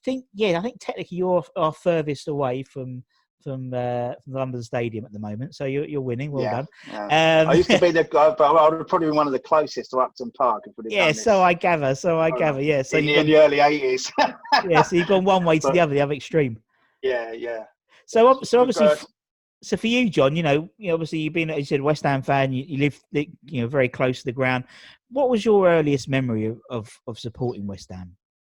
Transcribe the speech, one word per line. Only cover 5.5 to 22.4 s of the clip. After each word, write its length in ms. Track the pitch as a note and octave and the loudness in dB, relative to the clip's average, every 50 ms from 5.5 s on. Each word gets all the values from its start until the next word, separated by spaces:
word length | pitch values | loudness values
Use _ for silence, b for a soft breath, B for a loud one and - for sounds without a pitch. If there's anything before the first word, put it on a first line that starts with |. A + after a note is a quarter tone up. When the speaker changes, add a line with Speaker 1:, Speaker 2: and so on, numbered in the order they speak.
| - | -10
Speaker 1:
so 120 | - C#3+ | -8 -8
you're, 200 | C3+ C3+ C#3+ D3+ | -6 -4 -6 -6
you're 160 | D3+ D3 C#3+ | -6 -8 -8
winning. 300 | C3 B2+ A#2+ A#2 C#3 D3+ | -6 -6 -6 -6 -8 -6
Well 100 | C#3+ C3+ | -6 -6
Speaker 2:
Yeah, 100 | B2 G#2+ G#2+ | -4 -4 -4
Speaker 1:
done. 120 | A#2+ C#3 B B B B - | -6 -8 B B B B -16
Speaker 2:
yeah. 540 | - A2 G#2 - D3 D#3 D#3+ D#3+ D#3+ D#3+ D#3+ | -14 -12 -6 -2 2 2 4 4 4 4 4
Speaker 1:
Um, 60 | - | 4
Speaker 2:
I 40 | C#3+ | 4
used 160 | E3+ F3+ - | 4 4 4
to 100 | A3 - | 4 4
Speaker 1:
<laughs> 0 | |
Speaker 2:
be 120 | F3 F3 | 4 4
the 120 | D#3+ E3 D#3 | 4 2 0
guy, 280 | - - D3+ D3 D#3 D#3 | 2 4 4 4 4 4
but 200 | - D#3 C#3+ D3+ | 4 4 4 6
I 140 | E3 D3+ D#3 | 6 6 6
would 100 | D#3+ D#3+ | 4 0
have 80 | D#3 - | -2 -2
probably 200 | - F3+ E3 D#3 | -2 0 0 0
been 80 | D3+ D3+ | 0 0
one 100 | D3 C#3+ | 0 0
of 60 | C3 | 0
the 60 | B2+ | -4
closest 520 | - - D#3+ D#3 D3+ C3 - C3 A#2 - | -2 0 2 2 2 0 -4 -10 -10 -4
to 60 | - C3 | -2 0
Upton 320 | B2+ - - - B2+ A#2 | 0 0 -2 -8 -12 -10
Park 320 | - - C#3 A#2+ A2 G#2 - | -4 -2 0 0 0 -2 -6
if 80 | G#2 G2 - | -12 -18 -16
we'd 80 | A2 | -10
have 60 | A2+ | -4
Speaker 1:
Yeah, 140 | G#3+ G3 F3+ | 0 2 2
Speaker 2:
done 80 | D#3 D#3 | 2 2
Speaker 1:
so 60 | - | 0
Speaker 2:
this. 80 | - A#3 G#3 F#3+ | 2 2 4 4
Speaker 1:
I 120 | F3+ F3+ F3+ | 4 4 2
gather, 400 | E3+ - F3+ E3+ D#3 C#3+ C3 C#3 | 2 0 0 0 0 0 -2 -2
so 240 | - - F3+ E3 D#3+ | -2 -2 -2 0 0
I 120 | D#3+ E3 | 0 0
Speaker 2:
Oh, 60 | E3 - | 0 0
Speaker 1:
gather, 220 | E3 D#3 C#3+ C3+ | 0 0 0 0
yeah. 200 | C#3 D3+ D3 C#3 | 0 0 0 0
So 160 | C3+ - - D#3 | 0 -2 0 0
Speaker 2:
in 60 | D3 | 0
Speaker 1:
you've 80 | D3 D3 | 2 2
Speaker 2:
the, 60 | D3 | 2
in 60 | D3+ D3+ | 4 6
Speaker 1:
gone 40 | D#3 | 6
Speaker 2:
the 40 | D3+ | 6
early 220 | D#3 D3 C#3+ C#3+ | 6 6 6 4
eighties. 520 | C#3+ D3 D3+ D3 C3+ C3 B2+ B2+ - - - - | 4 4 2 0 0 -2 -2 -2 -4 -4 -2 -2
<laughs> 500 | C#4+ B3+ - - - - C#4+ B3 - F#3 | -2 -2 -2 -8 -4 -2 0 0 2 2
Speaker 1:
Yeah, 140 | E3 D3 | 2 2
so 140 | - - F#3+ | 2 2 0
you've 120 | F3 F3 E3 | -2 0 2
gone 180 | G3 F#3+ F#3 | 0 2 2
one 200 | G3 F#3+ F#3 F3 | 2 2 2 2
way 140 | E3 D#3+ D#3+ | 2 2 2
to 80 | D3 C#3 | 2 2
Speaker 2:
But 60 | C3+ | 2
Speaker 1:
the 40 | F3 | 2
other, 120 | E3+ D3+ C#3 | 2 2 2
the 80 | C#3+ | 0
other 120 | C#3+ C#3 D3 | 0 -2 -2
extreme. 440 | C3 - - - D#3+ D3 B2+ A2+ G#2+ _ _ _ _ _ _ _ _ - | -6 -8 -4 0 0 0 0 -2 -8 _ _ _ _ _ _ _ _ -4
Speaker 2:
Yeah, 300 | C3 B2+ A#2+ A#2 A2+ A2+ | -4 -4 -4 -4 -8 -10
yeah. 320 | A#2 A#2+ A#2+ A#2 A2 A2 - _ _ _ b b b b - | -10 -8 -8 -8 -10 -12 -16 _ _ _ b b b b -2
Speaker 1:
So 220 | - A3+ A3+ B3+ | 2 4 6 6
ob-, 160 | C4+ C4+ - - | 4 2 0 0
so 100 | - A#3+ | 2 2
Speaker 2:
We've 40 | |
Speaker 1:
obviously, 240 | B3 C4 A#3 - D3+ D3+ | 2 2 2 2 2 2
Speaker 2:
got 100 | D3+ D3+ | 2 0
Speaker 1:
f-, 80 | - - _ _ _ _ _ _ _ _ _ _ - | -4 -12 _ _ _ _ _ _ _ _ _ _ -10
so 140 | - G#3 F3 | -8 -6 -4
for 100 | - A3+ | -2 0
you, 220 | A#3 B3 B3+ G#3+ | 0 0 0 0
John, 240 | D3 D#3+ C3+ C#3 D3+ | 2 2 2 2 2
you 80 | E3+ E3 | 0 0
know, 260 | D3+ C#3 D3+ D#3+ F3+ _ _ | 0 0 0 -2 -6 _ _
you 120 | G#3+ F3+ | -6 -4
know, 40 | E3 | -4
obviously 260 | E3 E3 D3+ - D#3+ | -4 -4 -4 -6 -4
you've 140 | D#3 D#3 D#3+ | -4 -4 -4
been, 160 | F3 E3 D#3+ | -4 -4 -4
as 80 | D#3 D3 | -4 -6
you 80 | C#3 | -4
said, 160 | - D#3+ C#3 | -2 -2 -2
West 220 | C3+ D3 D3+ - - | 0 0 -2 0 0
Ham 180 | D3+ C#3 C3+ | -2 -2 -2
fan. 320 | B2+ - C#3+ C#3 | -2 0 0 0